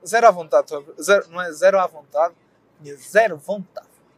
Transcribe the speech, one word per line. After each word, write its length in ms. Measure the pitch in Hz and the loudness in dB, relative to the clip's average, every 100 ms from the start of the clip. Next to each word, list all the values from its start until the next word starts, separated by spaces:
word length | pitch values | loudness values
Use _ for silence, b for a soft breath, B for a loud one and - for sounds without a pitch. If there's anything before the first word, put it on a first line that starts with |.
| 170 | -4
zero 220 | 226 233 | 4 4
à 20 | |
vontade, 380 | 180 156 151 139 147 143 - | 4 0 -2 -2 -8 -14 -8
zero, 280 | 151 202 - | 0 0 -2
não 100 | 175 | -10
é 120 | 175 | -10
zero 260 | 151 185 190 | -2 0 0
à 60 | 180 | -2
vontade, 480 | 156 143 143 170 - _ _ _ _ | -8 -10 -4 -4 -6 _ _ _ _
tinha 140 | 147 143 | -20 -20
zero 400 | - 208 220 156 | -4 0 0 -2
vontade. 520 | - 202 - - - _ _ | -10 -12 -12 -20 -20 _ _